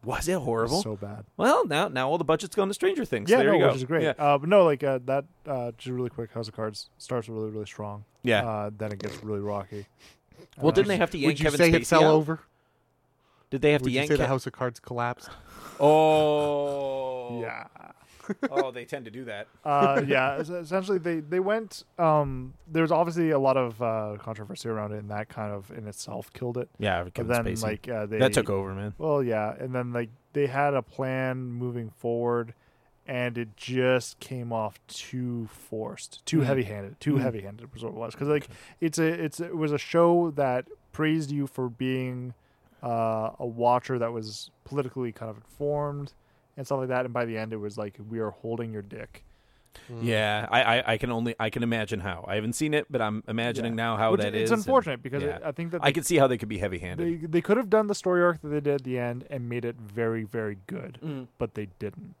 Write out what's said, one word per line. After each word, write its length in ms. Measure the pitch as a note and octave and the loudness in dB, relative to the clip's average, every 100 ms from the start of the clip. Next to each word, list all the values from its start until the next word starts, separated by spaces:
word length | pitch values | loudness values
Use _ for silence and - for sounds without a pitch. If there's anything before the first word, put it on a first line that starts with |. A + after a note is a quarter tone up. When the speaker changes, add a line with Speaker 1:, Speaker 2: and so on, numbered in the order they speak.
Speaker 1:
Was 240 | G#2+ - D#3 | -4 -4 0
it 60 | F3+ | -2
horrible? 440 | C3 A2+ A#2 D#3 | 0 0 2 0
Speaker 2:
so 120 | G3 G#2 | -2 -6
bad. 300 | G2+ G#2 G#2+ - | -8 -12 -14 0
Speaker 1:
Well, 280 | G#3 D#4+ E4 | 4 4 2
now, 220 | D3 G3 | 0 0
now 200 | C3 C3 | 0 0
all 80 | E3+ | 0
the 60 | |
budget's 320 | D3+ D#3+ F3 - | 2 0 0 0
gone 120 | G3 | 0
to 40 | |
Stranger 300 | G#3 F#4 F#4 | 2 0 0
Things. 260 | A3+ B2 G#2 | -2 -2 4
Speaker 2:
Yeah, 80 | A#3+ | 6
Speaker 1:
There 100 | - | 6
Speaker 2:
no, 60 | |
Speaker 1:
you 60 | F3 | 6
go. 60 | F3 | 6
Speaker 2:
which 80 | B2+ | 4
is 60 | |
great. 200 | B2+ D#3+ | 0 2
Speaker 1:
Yeah. 100 | D#3 C3 | 2 2
Speaker 2:
Uh, 200 | D3 C#3+ | 4 4
but 100 | D3+ | 6
no, 160 | G3+ | 8
like, 200 | E3+ C#3 | 8 4
uh, 160 | C#3+ C3 B2 | 0 -2 0
that, 200 | C3+ D3 _ - | -2 -2 _ -8
uh, 260 | C3+ A#2+ A#2 | -6 -6 -8
just 100 | B2+ | -8
really 220 | B2 B2 | -4 -4
quick, 220 | - A2+ | -6 -10
House 160 | - A2+ | -8 -10
of 80 | G#2+ | -6
Cards 340 | A2 G#2 - _ | -6 -6 -16 _
starts 300 | - B2 A2 | -6 -6 -4
really, 220 | A2+ A2 | -8 -6
really 160 | G#2+ G#2 | -6 -10
strong. 400 | - G#2 G#2 G#2 _ | -10 -10 -10 -16 _
Speaker 1:
Yeah. 240 | B2 G#2+ A2+ | 2 2 2
Speaker 2:
Uh, 220 | G#2+ G#2 G#2+ | -4 -6 -6
then 140 | G#2+ | -8
it 60 | G2+ | -6
gets 220 | G#2 G#2+ | -10 -10
really 160 | G#2+ G#2 | -8 -6
rocky. 440 | G#2 G2+ G2 G#2 G2 _ - _ _ - - - | -4 -6 -8 -14 -16 _ -20 _ _ -20 -20 0
Speaker 1:
Well, 120 | C#3 | 4
Speaker 2:
Uh, 20 | |
Speaker 1:
didn't 160 | F#3+ G3+ | 4 4
they 100 | F#3+ | 4
have 120 | A3 | 2
to 60 | F3 | 2
yank 140 | C#3+ | 0
Speaker 3:
Would 80 | D3 | 2
you 40 | D#3 | 2
Speaker 1:
Kevin 120 | D3 | 6
Speaker 3:
say 120 | F3 | 6
it 100 | E3 | 6
Speaker 1:
Spacey 60 | - | 6
Speaker 3:
fell 180 | E3 D#3 | 8 8
Speaker 1:
out? 80 | |
Speaker 3:
over? 260 | D#3 D3+ D#3+ _ _ _ _ _ _ _ _ _ _ _ | 6 4 -6 _ _ _ _ _ _ _ _ _ _ _
Speaker 1:
Did 120 | C3+ | 2
they 100 | D3 | 4
have 80 | D3 | 4
Speaker 3:
Would 40 | B2+ | 4
Speaker 1:
to 40 | |
Speaker 3:
you 40 | B2+ | 0
Speaker 1:
yank 100 | D3+ | 2
Speaker 3:
say 40 | D3 | 2
the 60 | C3 | 4
Speaker 1:
Ke- 20 | |
Speaker 3:
House 180 | C3+ B2+ | 0 -4
of 60 | |
Cards 260 | - B2+ A#2+ | -4 -6 -6
collapsed? 500 | - A#2+ A#2+ B2 - - - - - - C#3+ D#3 D#3 D#3 D3+ | -10 -4 -4 -4 -12 -20 -20 -20 -18 4 6 8 8 6 6
Speaker 1:
Oh. 1120 | D3+ D3 D3 C#3+ C#3 C3+ C3+ C3 B2+ B2 A#2+ | 4 2 0 0 -2 -4 -4 -4 -6 -8 -8
Speaker 2:
Yeah. 240 | A#2 A#2 - - - - _ - - G3+ C#4 | -8 -10 -14 -20 -20 -20 _ -20 -10 -6 -2
Speaker 1:
Oh, 200 | - C3+ | 0 -2
they 120 | B2 | -4
tend 220 | A#2 C#3+ A2+ | -8 -10 -10
to 60 | |
do 120 | A2 B2 | -12 -10
that. 220 | G2+ G#2+ _ | -10 -10 _
Speaker 2:
Uh, 380 | D#3 C#3+ C#3 C3+ | 0 4 6 4
Speaker 1:
<laughs> 40 | C#3 | 4
Speaker 2:
yeah. 280 | C#3 C3 C#3+ | 4 2 0
es-, 100 | D#3+ | -6
essentially, 480 | F3+ D#3+ F#3 F#3+ G3 | -8 -4 -4 0 -2
they, 240 | E3 E3 | 0 -4
they 180 | D3+ F3+ | -2 -2
went. 460 | F#3+ G#3+ A3 - - - | 0 0 -2 -14 -18 0
Um, 560 | E3 D3+ C#3+ C3 B2+ - - | 4 4 2 -2 -8 -14 -4
there 140 | D#3+ | 2
was 100 | E3 | 4
obviously 400 | D#3+ E3+ E3 E3 | 4 4 2 4
a 80 | D3 | 4
lot 160 | C3+ C3 | 4 4
of, 260 | B2 A2 | 2 0
uh, 360 | A#2+ A2 G#2+ G#2 | -2 0 -4 -8
controversy 480 | - A2 G#2 G2 A#2 | -8 -10 -10 -10 -6
around 240 | A2 G#2+ | -4 -4
it, 60 | G#2 | -6
and 120 | G#2 | -6
that 180 | G#2 G#2+ | -8 -8
kind 240 | - G#2+ | -8 -6
of 180 | G2+ G2 | -6 -10
in 160 | - G#2+ | -12 -12
itself 440 | G2+ - A2+ A2+ | -12 -10 -10 -10
killed 240 | - B2 A#2+ | -8 -6 -4
it. 120 | A#2+ _ | -8 _
Speaker 1:
Yeah, 260 | G#2 F2 F2+ | -2 0 -4
Speaker 2:
But 80 | |
Speaker 1:
Kevin 180 | - A2+ | -6 0
Speaker 2:
then, 140 | A#2+ A2+ | 0 0
Speaker 1:
Spacey. 180 | A2+ | -2
Speaker 2:
like, 240 | A2 G#2+ - | -4 -4 -6
uh, 160 | A#2 G#2 | -6 -4
they 120 | A2 | 2
Speaker 1:
That 140 | C3 | 4
took 160 | A2+ A2 | 4 0
over, 240 | G2 F#2+ | -2 -2
man. 200 | F#2+ G#2 G2+ | -6 -8 -6
Speaker 2:
Well, 260 | D#3 D3 | 0 2
yeah, 320 | B2+ A2 G#2+ - | 2 0 0 -4
and 160 | C3 | -6
then, 200 | B2+ B2 | -4 -4
like, 160 | A#2+ A#2 A#2+ _ | -4 -6 -10 _
they 140 | D3 C#3 | -2 0
had 260 | B2+ C#3+ | 2 2
a 80 | C#3 | 0
plan 560 | - - C3+ C3 C3 B2+ B2+ | -4 -6 -4 -2 -2 -4 -6
moving 360 | A#2+ B2 A#2+ A2 | -6 -6 -6 -8
forward, 600 | - A#2+ A#2 A#2+ A#2+ A#2 - _ _ _ _ - | -6 -2 0 2 0 -2 -10 _ _ _ _ -8
and 300 | B2+ B2 A#2+ | -2 -2 -2
it 180 | A#2 G#2 | -8 -10
just 640 | - B2+ B2+ B2+ A#2+ - | -4 2 4 4 0 -14
came 320 | - B2+ A#2 | -12 -10 -4
off 260 | A2+ G#2+ - _ | -4 -4 -6 _
too 600 | - - B2+ B2 A#2+ A2 | -16 -10 -6 -4 -4 -8
forced, 800 | - - A2 G#2+ G2+ - - - | -12 -10 -8 -8 -10 -14 -14 0
too 140 | D#3+ | 2
Speaker 1:
Mm. 60 | C3 | 2
Speaker 2:
heavy-handed, 540 | C3+ G2+ G#2 G2 C3 | 2 0 -6 -10 -6
too 140 | - C#3 | 0 2
Speaker 1:
Mm. 60 | |
Speaker 2:
heavy-handed 520 | C3 A2+ G2 G#2 A#2 | 0 -4 -10 -14 -18
was 100 | - | -12
what 60 | A2+ | -10
it 20 | G#2+ | -8
was. 180 | A#2 | -10
'Cause, 140 | - D3 | -6 0
like, 160 | D3+ | 0
Speaker 1:
Okay. 100 | - - - - | 0 -18 -20 -4
Speaker 2:
it's 180 | E3 E3 | -4 0
a, 60 | D#3+ | 0
it's, 320 | E3+ D#3+ - | 0 -4 -6
it 160 | F3 E3 | -8 -2
was 160 | D#3 | -2
a 60 | D3 | -2
show 540 | - E3+ E3+ F3 E3+ | 0 4 6 6 2
that 340 | C#3+ C3+ B2 B2+ - _ | 2 2 0 -4 -16 _
praised 400 | - D#3 D#3+ D3 | -2 0 2 0
you 160 | C#3+ C#3 | -2 -4
for 220 | - B2+ | -4 -6
being, 640 | A#2 C3 C3 B2+ B2+ B2 A#2+ _ _ _ _ | -2 -2 -2 -4 -6 -10 -14 _ _ _ _
uh, 480 | B2 A#2 A2+ A2 A2 - | -4 0 0 0 -4 -6
a 60 | B2 | -8
watcher 520 | A#2 A#2+ B2 - C3 | 0 4 4 2 -2
that 120 | A#2 | -2
was 400 | A#2 A2 G#2 - _ - | -4 -8 -12 -16 _ -8
politically 480 | C#3 B2+ - B2 | -4 -4 -4 -6
kind 160 | A2 A2+ | -6 -12
of 80 | G#2+ | -12
informed 760 | - - D3 D3 D3 C#3+ C#3+ _ _ _ _ - | -18 -6 -4 -2 -4 -6 -10 _ _ _ _ -14
and 80 | C3+ | -4
stuff 140 | C#3 | -4
like 80 | C3 | 0
that. 160 | B2+ B2+ | -2 -2
And 80 | |
by 100 | A#2+ A#2 | -2 -2
the 120 | A2 | -4
end, 160 | A2 | -6
it 40 | A2 | -6
was 200 | G#2 G#2+ | -8 -6
like, 200 | G#2+ - G#2+ | -8 -8 -10
"We 80 | A2+ | -4
are 120 | G#2+ | -4
holding 400 | G#2 A#2 A#2 A#2 | -4 -8 -6 -6
your 80 | G#2+ | -8
dick." 420 | G2+ A2+ - - - _ _ _ _ - - | -10 -14 -14 -18 -20 _ _ _ _ -20 -16
Speaker 3:
Mm. 80 | A#2+ | -6
Speaker 1:
Yeah, 440 | A#2 A2 G#2+ G#2+ A2+ | 0 2 2 0 2
I, 120 | A#2 A2+ A#2 | 2 4 4
I, 140 | B2 | 2
I 40 | A2+ | -2
can 140 | B2 | 0
only, 240 | A#2 A#2 A#2 | -2 -2 -2
I 100 | A2 | -4
can 100 | A#2+ | -2
imagine 360 | A#2 A2+ G#2 G#2+ | -2 0 -2 -4
how. 260 | F#2 E2+ F#2 | -6 -8 -4
I 60 | G2+ | -4
haven't 180 | G#2+ | -2
seen 200 | A#2 D3+ | -2 0
it, 140 | D3+ - | 0 0
but 100 | C3 | -2
I'm 240 | A2 G#2+ - | -2 -2 -4
imagining 460 | A2+ A#2 A2 A#2 | -2 -2 -2 -4
Speaker 2:
Yeah. 100 | A2+ | -2
Speaker 1:
now 140 | A#2 G#2+ | -2 2
how 140 | A2+ | 2
Speaker 2:
Which 80 | A2 | 4
Speaker 1:
that 120 | G#2 | 2
Speaker 2:
it's 120 | G#2 A2 | 0 0
Speaker 1:
is, 60 | |
and 80 | A3+ | 0
Speaker 2:
unfortunate 440 | G#3 C4 F3 B2+ | 4 2 2 -6
because 180 | C3 C#3 | -6 -4
it, 40 | C#3+ | -4
Speaker 1:
yeah. 200 | D#3+ D#3+ | -4 -8
Speaker 2:
I 40 | |
think 200 | C#3+ E3+ | -6 -6
that 100 | E3+ | 0
Speaker 1:
I 60 | C#3+ | 0
Speaker 2:
they 40 | |
Speaker 1:
could 120 | C#3 - | 0 2
see 100 | E3 | 4
how 80 | C3+ | 6
they 100 | A#2+ | 4
could 120 | A2 | -2
be 80 | G#2 | -4
heavy-handed. 640 | G2 F2+ F#2 A#2+ E3+ E3 | -2 -4 -6 -4 -4 -4
Speaker 2:
they, 60 | D#3+ | -2
they 140 | E3 | -2
could 160 | D#3+ G#3+ | 2 0
have 120 | A3+ | 4
done 160 | G#3+ G#3 | 2 2
the 60 | G3+ | -2
story 260 | - F3+ | 0 4
arc 180 | F3 D#3+ | 4 2
that 60 | D3+ | -4
they 100 | D3 | -2
did 140 | C#3+ | 0
at 100 | C#3+ | -2
the 140 | C3 B2 | -2 -4
end 280 | A#2+ A#2+ C3 | -2 -6 -8
and 180 | C#3 A#2+ | -8 -4
made 180 | A#2+ A#2+ | -4 -6
it 100 | A#2 | -8
very, 480 | A2 G2+ A#2 A2+ | -12 -2 -2 0
very 340 | G#2+ A#2 A2 G2+ F#2+ | -4 -4 -6 -6 -10
good, 300 | F#3+ - A#2+ | -10 -10 -12
Speaker 1:
Mm. 240 | D#3 C#3 B2 _ | -10 -8 -10 _
Speaker 2:
but 160 | A#2 | -6
they 140 | - - - | -6 -10 -8
didn't 380 | G#2 - - - | -10 -10 -18 -20